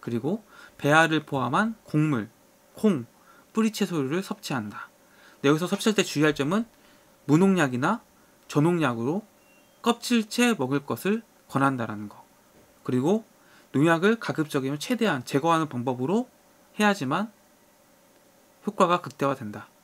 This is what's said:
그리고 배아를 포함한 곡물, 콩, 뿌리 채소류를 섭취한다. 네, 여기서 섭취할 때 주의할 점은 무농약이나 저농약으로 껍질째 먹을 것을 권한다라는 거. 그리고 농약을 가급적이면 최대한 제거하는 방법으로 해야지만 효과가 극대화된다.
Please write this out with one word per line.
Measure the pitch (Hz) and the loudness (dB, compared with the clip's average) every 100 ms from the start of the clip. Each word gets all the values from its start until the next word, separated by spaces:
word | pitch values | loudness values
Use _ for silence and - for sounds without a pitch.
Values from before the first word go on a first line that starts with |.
그리고 | - 117 123 220 - - - _ | -4 -4 -2 -6 -8 -20 -20 _
배아를 | 143 156 165 156 | 2 4 4 2
포함한 | 147 139 127 156 220 226 | -2 -4 -2 0 -2 -6
곡물, | - 151 156 135 104 _ _ _ _ | -4 0 2 0 -4 _ _ _ _
콩, | - 214 165 120 _ _ - _ | -2 0 0 -4 _ _ -20 _
뿌리 | - 220 | -2 -2
채소류를 | 214 190 165 131 165 | 0 -4 -2 -2 -4
섭취한다. | 196 202 - 139 104 104 - _ _ _ - - | -6 -12 -6 -6 -6 -10 -16 _ _ _ -20 -2
네, | 139 | 2
여기서 | 151 175 | 2 2
섭취할 | 196 - | -2 0
때 | 214 | 0
주의할 | 185 - 151 | 0 2 2
점은 | 147 139 196 233 _ _ _ _ _ | 2 0 -2 -4 _ _ _ _ _
무농약이나 | - 147 196 190 143 123 147 226 _ _ _ _ _ | 2 4 6 4 2 0 -2 -2 _ _ _ _ _
저농약으로 | - 151 175 147 117 117 180 - _ _ _ _ _ | 2 2 2 0 -2 -2 -4 -6 _ _ _ _ _
껍질째 | - 233 - 240 214 - 247 214 | -4 -2 0 0 0 0 0 2
먹을 | 131 139 - | 0 -2 -4
것을 | 120 185 220 - _ _ | -6 -2 -4 -4 _ _
권한다라는 | 135 139 131 113 107 104 | 0 0 0 -6 -8 -12
거. | - - _ _ _ _ _ | -16 -20 _ _ _ _ _
그리고 | - 127 135 214 226 _ _ - _ | -4 0 0 -2 -4 _ _ -20 _
농약을 | 131 156 165 190 226 | 2 4 4 2 0
가급적이면 | - 151 151 147 135 147 | -4 -4 -2 -2 -4 -6
최대한 | - 247 220 147 | -4 -2 0 -2
제거하는 | 127 139 160 165 156 | -2 -2 2 0 0
방법으로 | 127 120 123 131 202 254 _ _ _ _ - | -4 -4 -4 -2 -2 -2 _ _ _ _ -2
해야지만 | 208 202 131 156 220 - _ _ _ _ _ _ _ _ _ _ _ _ - | 0 0 -2 -4 -4 -10 _ _ _ _ _ _ _ _ _ _ _ _ -10
효과가 | 202 180 175 | 0 2 2
극대화된다. | 156 - 139 131 107 104 - _ | -2 -4 -4 -2 -8 -12 -16 _